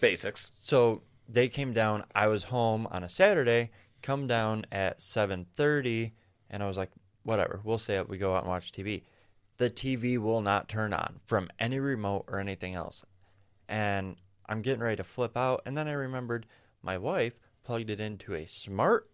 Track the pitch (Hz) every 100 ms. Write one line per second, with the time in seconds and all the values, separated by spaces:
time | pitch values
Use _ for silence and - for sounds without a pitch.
0 | 117 90 101 - - - - 139 117 110
1 | - _ - 117 123 139 135 113 107 107
2 | - 101 107 107 - 127 117 110 - 90
3 | 87 - 196 180 120 117 117 - - _
4 | - 139 135 117 110 110 107 98 95 -
5 | - 117 101 92 90 - 147 147 127 113
6 | 113 - _ _ _ 101 101 95 92 -
7 | _ _ - 110 90 95 107 110 - 98
8 | - 95 98 92 87 90 - - 98 101
9 | - _ _ _ _ - 123 117 131 131
10 | 123 123 107 113 101 101 - 110 107 98
11 | 78 - - 110 90 - 117 135 139 123
12 | 101 98 - 98 98 95 90 90 80 -
13 | - _ _ _ _ _ - 107 104 98
14 | 95 - - _ - 110 110 123 117 104
15 | 92 - 117 123 127 127 - 143 151 147
16 | 131 131 123 117 113 - _ _ - 92
17 | 113 180 120 - _ _ - 117 110 104
18 | 107 101 - 85 78 - - 98 147 233
19 | -